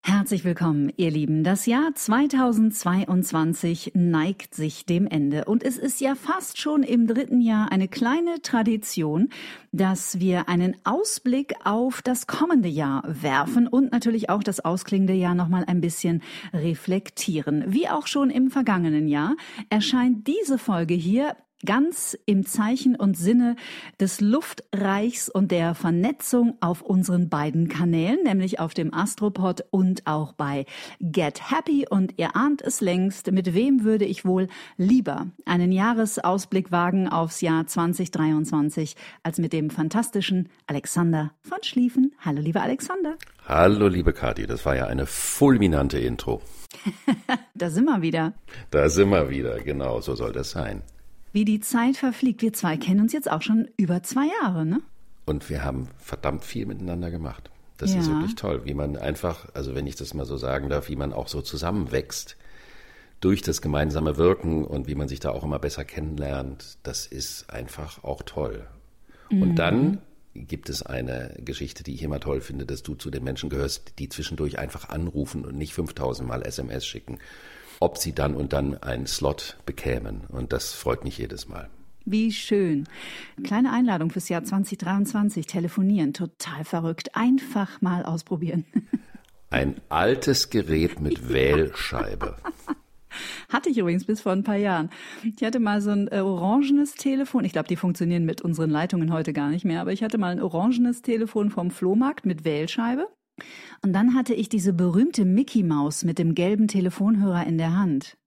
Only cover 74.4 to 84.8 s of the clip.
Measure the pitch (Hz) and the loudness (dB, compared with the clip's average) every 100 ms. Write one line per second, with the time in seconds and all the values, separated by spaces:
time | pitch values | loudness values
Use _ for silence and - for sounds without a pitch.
74.4 | 73 - 71 - - 78 85 73 69 - | -6 -4 -8 -10 -10 -6 -4 -4 -6 -6
75.4 | 67 71 73 - 82 - 65 58 60 62 | -8 -8 -8 -6 -6 -4 -6 -4 -6 -6
76.4 | - - 62 64 - - - 62 - - | -6 -8 -8 -8 -8 -12 -14 -14 -16 -20
77.4 | - - - - 87 - 80 73 71 71 | -20 -20 -20 -2 -2 0 -6 0 0 0
78.4 | 69 71 69 69 - 62 67 - 69 73 | -2 0 -2 -4 -6 -6 -6 -2 -2 -2
79.4 | - - - - 67 60 53 50 - 64 | -10 -12 -12 -6 -4 -4 -6 -10 -10 -8
80.4 | 62 58 - - - 62 64 - 58 - | -4 -4 -6 -6 -4 -4 -6 -8 -10 -10
81.4 | - 90 - - - - - 214 220 208 | -12 -14 -14 -16 -18 -12 -4 0 0 -2
82.4 | - 202 180 147 156 - - - - - | 0 0 2 0 -4 -12 -16 -16 -16 -12
83.4 | - 208 254 233 247 180 165 185 - 170 | -2 2 2 4 2 2 0 -4 -4 -4
84.4 | - 196 196 190 | -2 -2 -2 -4